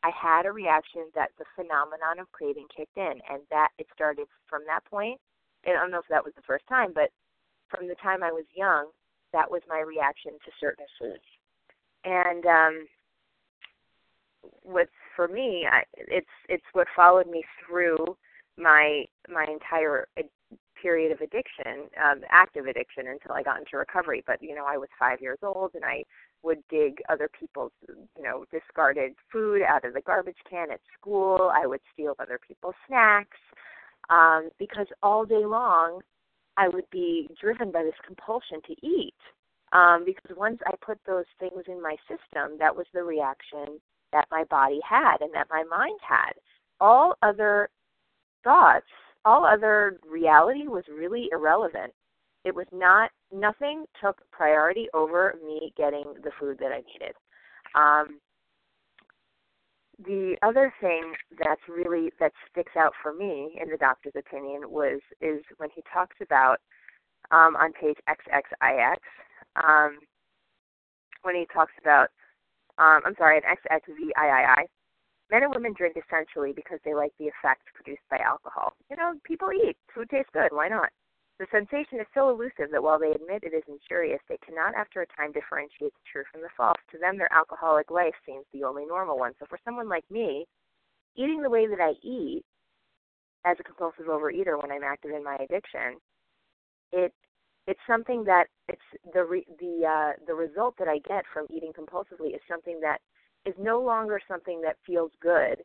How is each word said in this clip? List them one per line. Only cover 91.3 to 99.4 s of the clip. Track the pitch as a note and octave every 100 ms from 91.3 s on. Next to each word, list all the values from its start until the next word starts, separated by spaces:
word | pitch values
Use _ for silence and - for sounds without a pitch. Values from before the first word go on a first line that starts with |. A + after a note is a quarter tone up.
| D#4
the | C#4+
way | A#3 A3
that | G3+
I | E3 -
eat | - B3+ D3+ C3+ _ _ _ _ _ _ _ _ _ _ F3
as | F3
a |
compulsive | - - E3+ E3 D#3+
overeater | D#3 D3+ D#3+ F#3+ D3
when | C#3+
I'm | C#3+
active | C#3+ C#3+ D3+
in | D3+
my | D3 C#3
addiction, | C3+ F3+ - - A#2+ B2 _ _ _ _ _ _ _ _ _
it, | F3+ F3+ _ _ _ _ _ -
it's | F#3+ -
something | A3+ A#3 B3 G#3
that | F3+ F3 _ -
it's | - _ - -
the | F3+
re-, | E3+ F3+